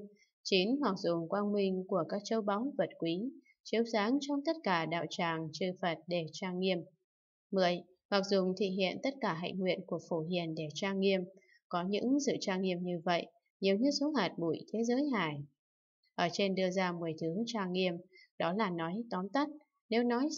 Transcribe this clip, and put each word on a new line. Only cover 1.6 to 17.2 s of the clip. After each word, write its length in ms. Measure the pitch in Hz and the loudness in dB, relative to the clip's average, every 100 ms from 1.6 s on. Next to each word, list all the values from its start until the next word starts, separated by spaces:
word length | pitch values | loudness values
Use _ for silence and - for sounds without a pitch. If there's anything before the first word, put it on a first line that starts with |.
| 196 185 185 | 2 0 0
của 160 | 190 160 | -2 0
các 120 | 202 202 | -4 -2
châu 160 | 226 | -2
báu 320 | 208 202 269 233 | 0 0 -2 -2
vật 120 | 165 - | -2 -2
quý, 220 | 165 175 262 - - _ | -2 -2 -4 -8 -18 _
chiếu 200 | - 214 233 | -2 0 2
sáng 240 | 226 208 277 | 0 2 0
trong 180 | 277 285 294 | 0 -2 -2
tất 100 | 320 | -2
cả 220 | 202 170 160 | 0 0 0
đạo 200 | 170 160 | -2 -4
tràng 400 | - 170 160 160 | -2 -2 -2 -4
chư 120 | 160 185 185 | -4 -4 -2
Phật 160 | 180 160 - | -2 -4 -4
để 180 | 175 156 | -4 -4
trang 280 | - 185 180 | -6 -6 -2
nghiêm. 200 | 185 180 - _ _ _ _ _ _ | 0 0 -4 _ _ _ _ _ _
Mười, 320 | 190 175 180 - _ - | 2 4 2 -6 _ 0
hoặc 140 | 202 196 | 0 4
dùng 220 | 196 185 185 | 2 2 0
thị 120 | 196 | 0
hiện 280 | 190 180 180 | 2 0 0
tất 100 | 269 269 | -4 -2
cả 120 | 208 | -2
hạnh 260 | 160 175 185 | -2 -4 -2
nguyện 200 | 185 185 - | 0 0 -2
của 120 | 165 - | -8 -2
Phổ 120 | 165 | -4
Hiền 340 | 160 180 165 160 | 0 -2 -2 -4
để 120 | 151 | -6
trang 260 | 151 196 196 | -4 -2 2
nghiêm. 220 | 196 185 180 - - _ - | 4 4 0 -10 -20 _ -6
Có 140 | 175 | -4
những 360 | 180 208 247 285 | 0 0 2 2
sự 140 | 277 - | 2 0
trang 220 | 208 185 | 0 0
nghiêm 220 | 190 175 | 0 0
như 160 | 180 175 | -2 -2
vậy, 220 | 180 175 - - _ _ | 0 0 -2 -12 _ _
nhiều 160 | 190 202 | 2 4
như 140 | 277 277 | 2 2
số 120 | 285 | 0
hạt 220 | 285 175 - | 2 0 0
bụi 280 | 165 - - | -2 -2 -4
thế 100 | 214 | -2
giới 260 | 233 247 294 | 0 2 2
hải. 220 | 220 156 147 143 _ _ _ _ _ _ - | 0 0 -4 -10 _ _ _ _ _ _ -2
Ở 120 | 170 | 0
trên 220 | - 196 190 | 2 0 2
đưa 140 | 185 | 2
ra 220 | 190 180 | 2 0
mười 220 | 170 165 160 | 0 -4 -2